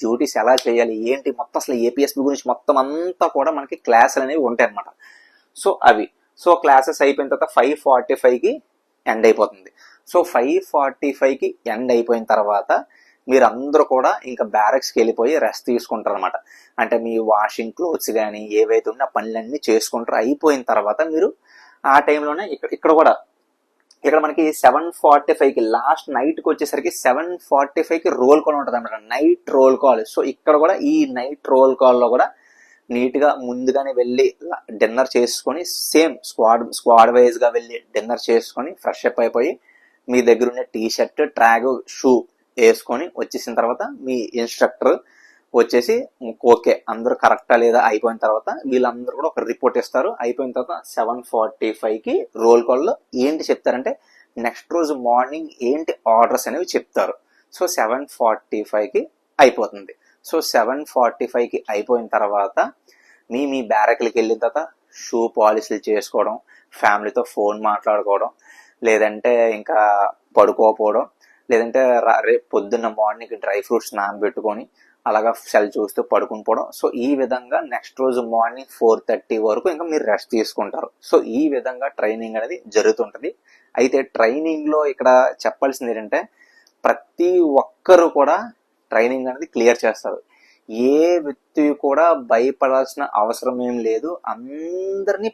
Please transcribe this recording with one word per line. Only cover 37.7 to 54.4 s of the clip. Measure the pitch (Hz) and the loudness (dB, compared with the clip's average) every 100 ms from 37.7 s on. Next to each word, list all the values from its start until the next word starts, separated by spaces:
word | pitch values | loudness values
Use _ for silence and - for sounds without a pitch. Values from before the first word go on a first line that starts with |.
| 117 _ 107 | -16 _ -8
డిన్నర్ | 110 120 - | -6 -6 0
చేసుకొని | 117 - - 143 196 | 0 0 -10 -10 -8
ఫ్రెష్ | - - 131 | -8 -4 -4
అప్ | - | 0
అయిపోయి | 113 117 143 254 _ _ _ _ - | -2 0 -2 -4 _ _ _ _ -2
మీ | 123 117 | 2 4
దగ్గర | 113 120 | 4 2
ఉన్న | 123 - | -2 -8
టీ | 113 110 - | -6 -6 -2
షర్ట్, | 113 - 147 - | -4 -2 -4 2
ట్రాక్, | 117 113 127 123 - - | 4 4 0 -4 -8 -2
షూ | 135 120 - _ _ - | 2 2 0 _ _ 2
వేసుకొని | 113 110 - 123 175 - | 4 4 -2 -6 -6 -8
వచ్చేసిన | 113 123 - 113 | -8 -8 -6 -2
తర్వాత | 117 123 226 277 135 | -2 -2 -6 -10 -6
మీ | 127 110 120 | -6 -4 -6
ఇన్‌స్ట్రక్టర్ | 117 - 120 - 127 190 _ _ _ _ _ 120 | -6 0 -2 0 0 0 _ _ _ _ _ 0
వచ్చేసి | 117 123 123 233 285 - 113 113 120 | 2 0 0 -2 -2 -14 -14 -2 4
ఓకే | 117 - - - | 4 4 -2 -2
అందరూ | 110 120 127 | -4 -4 2
కరెక్టా | 117 110 - 120 | 2 2 2 2
లేదా | 117 117 113 | 4 4 2
అయిపోయిన | 107 117 113 | 2 -2 -2
తర్వాత | 113 110 196 294 135 | -2 -2 -4 -8 -2
వీళ్ళందరూ | 127 123 120 123 127 | 0 0 -4 -12 -6
కూడా | 156 | -6
ఒక | - 113 | -4 -6
రిపోర్ట్ | 120 123 120 | -2 -2 -2
ఇస్తారు. | - 131 185 233 | -4 -2 -4 -4
అయిపోయిన | 120 120 131 127 | -6 -6 -6 -6
తర్వాత | 127 170 - | -8 -10 -10
సెవెన్ | - 113 123 120 | -6 -4 -4 -4
ఫార్టీ | 117 110 - 110 107 | -2 -2 -2 -6 -4
ఫైవ్ | 113 110 233 | -4 -4 -4
కి | 349 - 110 | -4 -4 -2
రోల్ | 117 120 120 | 4 4 4
కాల్ | 131 175 | 0 0
లో | 285 _ 123 135 | -4 _ -4 -2
ఏంటి | 156 151 | -2 -4
చెప్తారంటే | - - 123 139 285 _ _ _ - | -4 -2 -4 -6 -10 _ _ _ -8